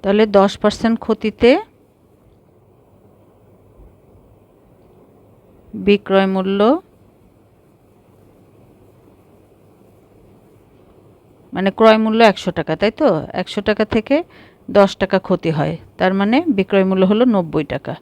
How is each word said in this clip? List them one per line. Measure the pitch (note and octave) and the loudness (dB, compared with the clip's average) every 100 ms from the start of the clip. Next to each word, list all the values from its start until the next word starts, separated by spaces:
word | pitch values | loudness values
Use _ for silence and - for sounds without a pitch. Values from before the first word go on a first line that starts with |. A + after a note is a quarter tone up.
তাহলে | G3 G#3 A3 G3+ | 0 0 4 4
দশ | G3 - | 2 0
পার্সেন্ট | G#3 - A3+ A3+ | -4 -2 -2 -2
ক্ষতিতে | - A3 G#3+ - - G#3 A4 _ _ _ _ _ _ _ _ _ _ _ _ _ _ _ _ _ _ _ _ - - _ _ - _ _ _ _ _ _ _ _ _ _ _ _ _ _ _ G#3 F#3+ | -4 -4 -4 2 2 2 -2 _ _ _ _ _ _ _ _ _ _ _ _ _ _ _ _ _ _ _ _ -20 -20 _ _ -20 _ _ _ _ _ _ _ _ _ _ _ _ _ _ _ -6 0
বিক্রয় | G3+ - F#3+ F#3+ F#3+ | 0 2 0 0 -2
মূল্য, | F#3+ G3 G#3+ E4 - _ _ _ _ _ _ _ _ _ _ _ _ _ - _ _ _ - _ - _ - _ _ _ _ _ _ _ - _ _ _ - - _ _ _ _ _ _ _ _ _ _ _ F3+ | -4 0 0 0 -4 _ _ _ _ _ _ _ _ _ _ _ _ _ -20 _ _ _ -20 _ -20 _ -20 _ _ _ _ _ _ _ -20 _ _ _ -20 -20 _ _ _ _ _ _ _ _ _ _ _ -4
মানে | G3 - | -4 4
ক্রয় | A3 A3 | 4 4
মূল্য | A3 A3 A3+ | 2 4 2
একশো | - - F3 | 2 -6 -6
টাকা, | - D#3+ | -6 -2
তাই | G3+ - | -4 0
তো? | D4 D#3+ - - | -2 0 -4 -10
একশো | F#3 - G3+ | -8 -6 -4
টাকা | G#3 A3 A3+ | -2 -2 -4
থেকে | - C#4+ F4+ - - _ - | 0 -2 -2 -18 -20 _ -2
দশ | G3+ G3 - | 2 2 0
টাকা | F#3+ F#3+ - | -2 -2 -2
ক্ষতি | F3+ E3+ D3+ | -4 -2 -4
হয়, | D3+ E3 - - | -4 -6 -14 -4
তার | F#3 F#3+ | -2 0
মানে | G3+ B3+ E4+ G3+ | 0 0 0 -2
বিক্রয় | F#3+ G3 F#3+ | 0 0 2
মূল্য | F#3+ F#3 | 0 2
হলো | G#3+ B3+ G#3 | 2 2 0
নব্বই | E3 D3 F#3 | -2 -4 -4
টাকা। | C3+ - - | -8 -10 -12